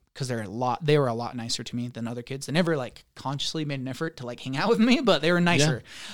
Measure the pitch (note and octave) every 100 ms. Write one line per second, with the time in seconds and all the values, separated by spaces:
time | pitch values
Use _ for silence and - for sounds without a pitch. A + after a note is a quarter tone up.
0 | _ - B2+ A#2+ G#2 A2 B2+ A#2 D3+ D3
1 | C3 A#2 A#2 B2 A#2 - A2+ A#2+ A#2+ A#2
2 | A#2 A#2+ A#2+ C3+ C#3 D3+ E3+ D3+ A#2+ -
3 | _ - C3 C#3 - D#3+ D3 C#3 C3 B2+
4 | D#3+ - A#2+ A#2+ C3 C#3 G#3 G#3+ A#3 C4
5 | A#3+ D#3 D#3 F3 F3 E3 D3+ B2 - -
6 | -